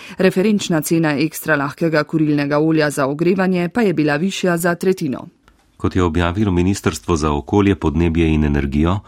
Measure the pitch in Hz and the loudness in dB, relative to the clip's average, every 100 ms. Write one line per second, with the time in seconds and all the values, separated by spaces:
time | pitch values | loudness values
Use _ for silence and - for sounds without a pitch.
0 | - - 185 190 202 208 - 165 147 165 | -14 -2 0 2 2 0 0 -2 0 0
1 | 156 139 156 - 160 151 139 - 165 156 | 0 0 -2 -4 -2 -2 -2 -4 -2 0
2 | 151 160 151 147 143 147 156 160 147 143 | 0 0 0 0 0 0 2 2 0 -2
3 | 135 147 170 190 185 180 175 247 214 151 | -4 0 0 0 0 0 -2 0 0 2
4 | 147 147 190 - 185 170 175 170 185 185 | 0 0 -2 -2 -2 0 0 0 0 -2
5 | 156 120 - - _ _ _ _ 90 95 | -4 -6 -10 -20 _ _ _ _ -2 2
6 | 90 82 85 92 107 87 90 101 101 82 | 2 2 0 0 0 2 2 0 -2 -4
7 | - 82 78 73 - 104 98 90 80 73 | -2 0 0 -2 0 2 2 2 0 0
8 | 85 80 80 78 76 71 69 71 82 98 | 0 2 2 2 2 0 0 0 0 0